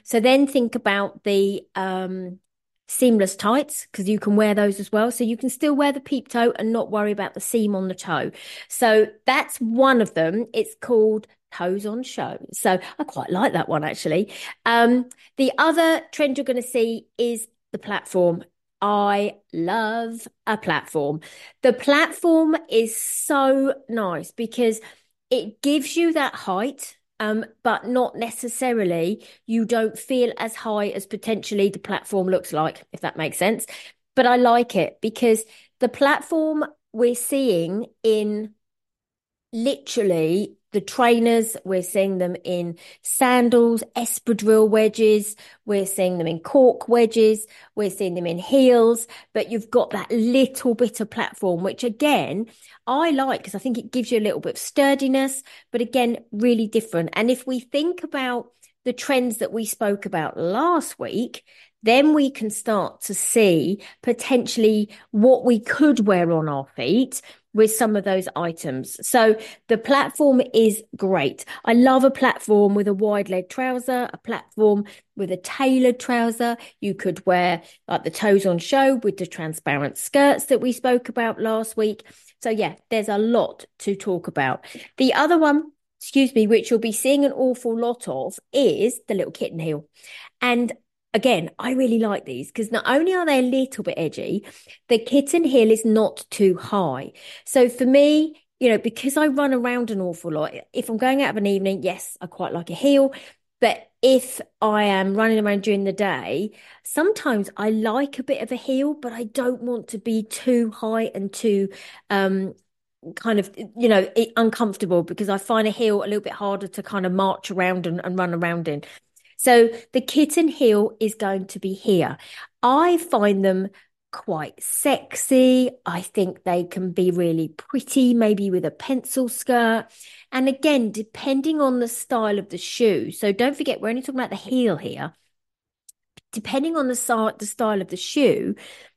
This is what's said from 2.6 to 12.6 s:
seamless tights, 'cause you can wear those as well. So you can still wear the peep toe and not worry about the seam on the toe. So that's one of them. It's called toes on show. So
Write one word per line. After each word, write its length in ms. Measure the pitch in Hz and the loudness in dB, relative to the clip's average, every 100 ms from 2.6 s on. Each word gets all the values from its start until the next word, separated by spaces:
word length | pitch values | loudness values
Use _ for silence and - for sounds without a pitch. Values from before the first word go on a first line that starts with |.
| _ _ - | _ _ -10
seamless 480 | - 254 220 190 - | 2 4 4 2 0
tights, 520 | 208 254 294 - - | 0 0 -2 -8 -14
'cause 160 | - 190 | -8 -2
you 80 | 214 | -2
can 180 | 208 208 | 2 2
wear 200 | 214 208 | 4 2
those 240 | 208 202 | 0 -2
as 120 | 196 | -2
well. 200 | 214 233 | 0 0
So 120 | - | -2
you 140 | 226 233 | -4 -2
can 120 | 262 | -6
still 260 | - 302 277 | -2 0 2
wear 160 | 285 | 0
the 80 | 277 | -2
peep 280 | - 262 - | -4 -6 -4
toe 240 | 240 240 - | 0 0 0
and 160 | 220 | -2
not 160 | 226 - | -2 -2
worry 220 | 208 208 | -2 -2
about 240 | 208 185 - | -2 -6 -8
the 40 | |
seam 360 | - 233 208 196 | -4 0 0 -2
on 120 | 190 | -4
the 60 | |
toe. 380 | 185 - 151 139 - - - - | -8 -6 -4 -4 -10 -20 -20 -12
So 400 | - 240 214 214 - - | 0 4 4 4 0 0
that's 300 | 269 320 - | 0 -2 -6
one 440 | 226 233 269 247 | -4 4 4 4
of 140 | 196 - | 2 0
them. 320 | 160 202 226 226 | 0 -2 -4 -4
It's 180 | 214 - | -6 -6
called 460 | - 233 220 214 - _ _ | 0 2 4 2 -6 _ _
toes 340 | - 180 196 208 | -8 -4 -4 -6
on 180 | 226 | -8
show. 340 | 254 - - - - | -10 -8 -8 -8 -12
So 260 | - | -2